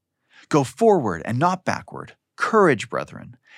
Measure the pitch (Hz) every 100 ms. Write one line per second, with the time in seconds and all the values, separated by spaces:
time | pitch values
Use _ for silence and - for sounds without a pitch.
0 | _ _ _ _ _ 156 135 - 226 190
1 | 113 90 - 120 175 185 - - - -
2 | - _ _ - - 220 180 113 - -
3 | - - - - _